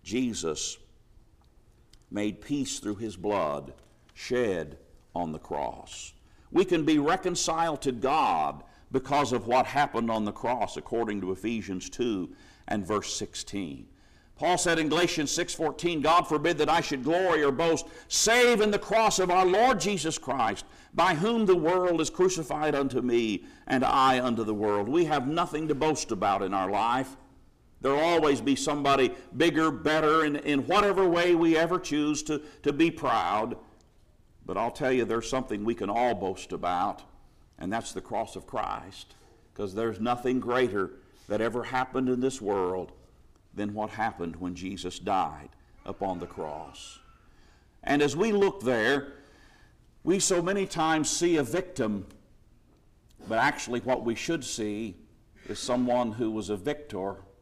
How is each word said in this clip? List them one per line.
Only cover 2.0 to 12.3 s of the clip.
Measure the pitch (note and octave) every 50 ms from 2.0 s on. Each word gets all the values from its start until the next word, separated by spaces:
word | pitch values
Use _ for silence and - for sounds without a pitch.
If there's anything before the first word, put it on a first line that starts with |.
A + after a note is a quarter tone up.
| _ _
made | - G2+ G#2 G#2 F#2+ -
peace | - - C#3 C#3+ C3+ B2+ - -
through | - G2+ G#2+
his | G2 A2+ A2 G2
blood | F#2 F2 G#2 G#2 G2 E2+ D2+ C#2+ C#2+ C#2 C2+ - - - _ _ _ _ - _
shed | - - - B2 B2 B2 A2 F#2 E2+ D#2 D2 C#2 - - _ - - - _ -
on | E2+ F2 D#2+
the | D#2 D#2
cross. | - - - C#2+ C#2+ A#1 - - - - - - - - - - - - - - - -
We | - E3 F#3+
can | F#3 F3+ E3 D3+
be | D3+ D#3 D3+
reconciled | C#3+ D3+ F3 F#3 - F#3 F3+ E3+ - F3+ D#3+ D#3+ E3+ E3 D3+ C#3 -
to | C#3 B2
God | A#2 G2 C3 C#3+ D#3+ C#3 A2 F2 D#2+ D2+ C#2+ C#2 C#2+ - - - - - -
because | - C3 C3 - D3 D3 D3 A2+
of | B2+ A#2 F#2
what | A2 B2 B2+ A#2+
happened | - B2+ C#3+ D3 C3+ - A2+ A#2 A#2
on | A2+ A2 G#2+
the | G#2 G2
cross, | - - A#2 B2 A#2+ G#2 - -
according | D2+ - - A2 A2+ A#2 A2 G#2+ G2+
to | F#2 F#2
Ephesians | F#2+ F2+ - A2+ A#2+ A2+ F#2+ F#2+ F#2+ F#2 - -
two | - - A#2+ A#2+ G#2+ F#2+ F2 -